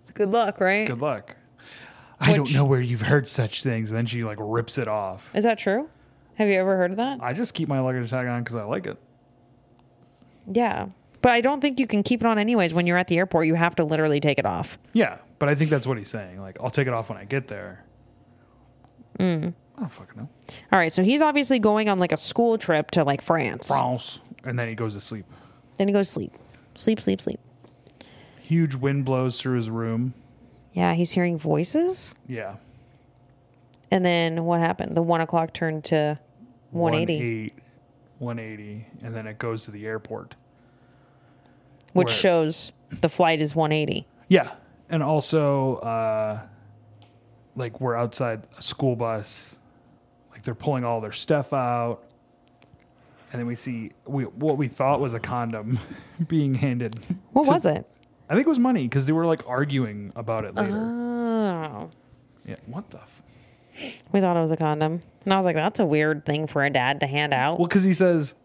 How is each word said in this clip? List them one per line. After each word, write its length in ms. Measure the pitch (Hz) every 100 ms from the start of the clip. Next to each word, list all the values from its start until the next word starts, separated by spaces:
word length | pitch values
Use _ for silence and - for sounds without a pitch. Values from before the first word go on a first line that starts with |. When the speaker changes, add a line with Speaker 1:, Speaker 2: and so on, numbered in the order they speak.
Speaker 1:
It's 100 | -
good 200 | - 202
luck, 300 | 226 214 202
right? 220 | 185 196
Speaker 2:
It's 80 | 214
good 100 | 120
luck. 340 | 147 113 - - _ _ - - - - - -
"I 120 | 139
don't 100 | 156
Speaker 1:
Which 100 | 139
Speaker 2:
know 100 | 139
where 160 | 143 131
you've 220 | 123 120
heard 240 | 107 143 135
such 340 | - 110 -
things." 280 | 135 113 110
And 60 | 113
then 80 | 117
she, 160 | 120
like, 140 | 113 107
rips 360 | 107 117 113 -
it 100 | 113
off. 400 | 107 98 92 -
Speaker 1:
Is 100 | -
that 140 | 220 220
true? 300 | - 202 302 _ _ _ _ -
Have 120 | 208
you 60 | 190
ever 180 | 185 190
heard 140 | 180
of 40 | 190
that? 220 | 247 269
Speaker 2:
I 100 | 123
just 200 | 147 240
keep 140 | - 156
my 100 | 139
luggage 300 | 131 127 120
tag 160 | 127 123
on 160 | 120
'cause 140 | 117 117
I 80 |
like 220 | 104 156 180
it. 100 | - _ _ _ _ _ _ _ _ _ _ _ _ _ _ -
Speaker 1:
Yeah. 360 | 190 240 - - - _ -
But 100 | 254
I 80 | 240
don't 180 | 240 196
think 180 | 294 262
you 80 | 254
can 160 | 208
keep 200 | 196 247
it 40 | 226
on 120 | 220
anyways. 360 | 208 240 175
When 120 | 160 175
you're 120 | 175
at 80 | 185
the 100 | 170
airport, 280 | 185 175 160
you 80 |
have 220 | 165 165 -
to 80 |
literally 340 | 156 160 156 147
take 200 | 151 135
it 80 | 101
off. 320 | 87 82 - -
Speaker 2:
Yeah, 240 | 226 156 90 - _
but 100 | 143
I 60 |
think 160 | 143 156
that's 160 | 147 123
what 100 | 120
he's 100 | 104
saying. 320 | 110 95 92
Like, 160 | 95 92
"I'll 100 | 123
take 160 | 135 127
it 40 |
off 140 | 117 113
when 80 | 101
I 60 |
get 240 | 101 135 131
there." 360 | 104 95 92 - _ - _ _ _ _ _ _ _ _ _ - -
Speaker 1:
Mm. 340 | 185 165 170 170 _ -
Speaker 2:
I 40 |
don't 120 | 190
fucking 240 | - 95 110
know. 120 | 127 _ - - -
Speaker 1:
All 60 | 196
right, 140 | 165
so 100 | 175
he's 180 | 185 285
obviously 360 | 311 294 254 262
going 300 | 214 214 214
on, 100 | 190
like, 140 | 180
a 40 | 160
school 420 | - - 233 226
trip 320 | - 156 151
to, 100 | 175
like, 160 | 143 139
France. 460 | - 165 127 - -
Speaker 2:
France. 500 | 139 127 127 - - - -
And 120 | 131 120
then 100 | 117
he 60 |
goes 200 | 113 113
to 60 | 101
sleep. 240 | - 113 95 - - - _ -
Speaker 1:
Then 100 | 196
he 40 |
goes 120 | 202 196
to 40 |
sleep. 200 | - 208 - - - - -
Sleep, 240 | - 220
sleep, 200 | - 190
sleep. 200 | - - - _ - _ - - - - - -
Speaker 2:
Huge 340 | - 165 160 135
wind 280 | 135 139
blows 360 | 131 131 127 120
through 160 | 131 127
his 140 | 110
room. 440 | 113 113 113 127 123 - - - - _
Speaker 1:
Yeah, 220 | - 175
he's 180 | 170 175
hearing 260 | - 175 165
voices. 760 | 156 151 170 302 349 370 - - -
Speaker 2:
Yeah. 280 | 123 101 101 - - - _ _ _ _ _ _ _ _ - _
Speaker 1:
And 140 | 190
then 400 | 180 175 165 165
what 160 | 165 170
happened? 360 | 165 180 - 165
The 60 |
one 180 | 170 170
o'clock 320 | 165 165 160
turned 320 | - 165 156
to 340 | 147 160 151 151 _ _ - - _
one 240 | 170 170
eighty. 220 | 156 - 156
Speaker 2:
One 80 | 120
eight, 240 | 113 107 - _ _ _ _ _ _
one 200 | 120 117
eighty, 480 | 110 107 104 107 110 -
and 120 | 120
then 120 | 113 110
it 120 | 107
goes 260 | 120 110
to 60 | 110
the 140 | 104 107
airport. 480 | 110 - 110 - - _ _ _ _ _ _ _ _ _ _ _ _ _ _ -
Speaker 1:
Which 120 | 180 180
Speaker 2:
Where 60 |
Speaker 1:
shows 580 | - 190 170 156 160 - - _ -
the 80 | 160
flight 320 | - 175 160
is 140 | 151 151
one 160 | 156
eighty. 340 | 156 147 - - _ _
Speaker 2:
Yeah. 240 | 185 - - - - _
And 140 | 165
also, 760 | 143 151 - 160 147 139 135 123
uh, 640 | 113 113 113 110 107 107 - - - - _ - - _ _ _ _ -
like, 240 | 123 113
we're 140 | 127 117
outside 500 | 120 - 123 110 - -
a 40 |
school 320 | - - 135 120
bus. 640 | 117 113 101 - - - _ _ _ _ _ _ _
Like, 100 | -
they're 120 | - 113
pulling 280 | - 135
all 160 | 120 117
their 120 | 107
stuff 400 | - - 151 135
out. 500 | 143 123 120 117 113 - _ _ _ _ _ - - _ _ _ _ -
And 60 | 123
then 60 | 120
we 80 |
see 380 | 120 - 120 110 - -
we, 180 | 139
what 340 | 123 110 151 139
we 80 | 135
thought 320 | - 135 139
was 140 | 135
a 60 | 117
condom 580 | - 123 117 113 107 123 - -
<laughs> 260 | - - 165
being 260 | 165 143 131
handed 420 | 143 123 117 113 - 180 -
Speaker 1:
What 120 | 262
Speaker 2:
to 60 | 277
Speaker 1:
was 140 | 320 214
it? 200 | 147 - _ _ _ _
Speaker 2:
I 60 |
think 120 | 175 302
it 40 |
was 80 | 277
money 300 | 247 240 123
'cause 180 | 135 135
they 60 |
were, 140 | 160 170
like, 160 | 160 -
arguing 680 | 123 147 139 120 104 101 -
about 280 | 113 113
it 100 | 107 -
later. 200 | 202 208
Speaker 1:
Oh. 1080 | 226 240 240 240 233 226 208 170 156 107 165 - _ - _ _ -
Speaker 2:
Yeah, 80 | - -
what 220 | 135 220
the 80 | -
f- 240 | - - _ - - _ _ - 269 - -
Speaker 1:
We 80 | 202
thought 160 | 190 170
it 40 |
was 100 | 160
a 60 | 160
condom. 460 | 156 151 156 170 - _
And 80 | -
I 20 | 190
was 80 | 185
like, 100 | 156
"That's 220 | 165 -
a 40 | 185
weird 380 | 151 151 151
thing 220 | 151 147 156
for 180 | 151
a 60 | 139
dad 300 | 139 123 143
to 60 | 143
hand 280 | 139 147
out." 240 | 135 135 170
Speaker 2:
Well, 100 | 170
'cause 140 | 196
he 80 | 190
says 400 | 175 185 170 143 -